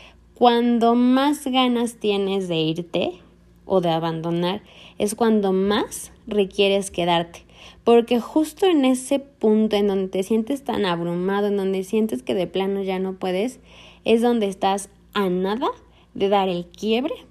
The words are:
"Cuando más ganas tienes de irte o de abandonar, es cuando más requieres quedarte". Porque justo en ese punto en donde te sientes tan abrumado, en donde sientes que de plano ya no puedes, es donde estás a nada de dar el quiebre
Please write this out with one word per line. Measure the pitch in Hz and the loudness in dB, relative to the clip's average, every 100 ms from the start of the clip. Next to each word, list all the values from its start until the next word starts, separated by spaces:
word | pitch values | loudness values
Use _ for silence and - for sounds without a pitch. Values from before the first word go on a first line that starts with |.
| - - - | -20 -20 -20
"Cuando | - 240 233 240 233 233 | 2 4 4 2 2 4
más | 240 247 262 277 294 269 | 4 4 4 2 -2 -2
ganas | 254 254 240 233 | 0 0 0 -2
tienes | - 208 202 196 196 185 | -4 -2 -2 -2 -2 -2
de | 165 | -2
irte | 160 165 170 175 269 349 - _ _ _ | -2 -4 -4 -4 -4 -6 -20 _ _ _
o | - 190 | -2 0
de | 175 | 0
abandonar, | 165 165 165 165 170 175 - - - - - | 0 -2 -4 -4 -2 -2 -4 -10 -20 -20 -6
es | 208 | -6
cuando | 214 226 220 196 | 0 2 2 2
más | 190 196 208 392 - - - - | 0 0 -2 -4 -10 -16 -20 -6
requieres | 208 196 - 196 196 196 | -2 -2 0 0 0 -2
quedarte". | - 175 170 170 - - - - - | -4 0 0 -2 -10 -20 -20 -20 -6
Porque | - 233 233 247 | 4 4 4 -2
justo | 226 311 302 - 381 | 0 0 -2 0 2
en | 320 | 4
ese | 262 254 - 277 | 2 0 0 -4
punto | 277 _ 220 214 214 208 | -4 _ 2 4 2 2
en | 202 | 2
donde | 196 190 | 0 -2
te | 190 | -4
sientes | 190 220 220 277 | 0 -2 -2 -6
tan | - 214 | -4 -2
abrumado, | 196 170 170 175 185 202 202 | -2 -2 -2 -2 -2 0 0
en | 202 | 0
donde | 190 190 | -2 -4
sientes | 190 220 220 254 | -2 -2 -2 -4
que | - | -4
de | 214 175 | -4 -2
plano | 190 196 196 | -2 -2 -2
ya | 190 185 | -4 -4
no | 190 | -4
puedes, | 185 190 185 233 254 - - - - | -4 -4 -2 -4 -8 -20 -20 -20 -10
es | - 226 | 0 2
donde | 240 240 202 | 4 2 -2
estás | 190 190 196 - _ _ | -2 -2 -2 -6 _ _
a | 208 190 | -2 0
nada | 180 190 220 311 - - _ _ | 0 -2 -2 -4 -6 -16 _ _
de | - 196 | -4 2
dar | 202 190 | 2 2
el | 175 175 | -4 -8
quiebre | - 208 220 285 494 - | -8 -2 -2 -2 -8 -14